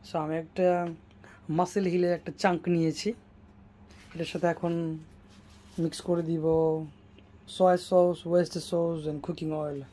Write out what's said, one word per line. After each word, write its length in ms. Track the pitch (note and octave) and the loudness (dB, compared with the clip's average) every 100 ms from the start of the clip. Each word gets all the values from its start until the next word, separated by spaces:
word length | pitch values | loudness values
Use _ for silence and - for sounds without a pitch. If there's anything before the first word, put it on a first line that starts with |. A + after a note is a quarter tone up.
| - | -6
So 60 | E3+ | -6
আমি 180 | D#3 D#3+ | -4 -6
একটা 580 | D#3+ - F3+ F3 F3 E3 - - - - - | -6 0 2 2 -2 -8 -18 -20 -20 -20 -4
muscle 380 | D#3 F3 G#3 F#3 | -2 0 0 0
হিলের 260 | F3 F3 | 0 0
একটা 200 | F3 - - | -2 -6 -2
chunk 300 | G3 F3 F3 | 0 0 0
নিয়েছি, 440 | E3+ D#3+ D3+ G#3 A#3 - - - - - - - - - | 2 2 0 -4 -6 -14 -20 -20 -20 -20 -20 -20 -20 -20
এটার 100 | E3 | -8
সাথে 220 | D#3+ F3 E3+ | -6 -2 0
এখন 520 | E3 F3 E3+ E3 D#3+ D#3 - - - - - - - | 0 -2 -2 -2 -6 -12 -20 -20 -20 -20 -20 -16 -4
মিক্স 220 | E3 - | -4 -4
করে 220 | - E3+ | -2 -2
দিব 220 | E3 E3 D#3+ D#3+ D#3+ D#3+ D#3 - - - - - - - | 0 0 2 4 2 0 -4 -14 -20 -20 -20 -20 -20 4
soy 180 | F#3 F3+ - | 4 4 4
sauce, 380 | F3+ F3 E3+ E3+ | 4 4 2 2
oyster 280 | F3 E3 E3+ - | 2 2 -4 -4
sauce 340 | E3+ E3+ E3 D3+ | -2 0 -2 -6
and 100 | D3+ - | -6 -6
cooking 260 | E3 D#3 | -6 -4
oil। 300 | D#3 D3+ C#3+ C3+ | -4 -6 -8 -12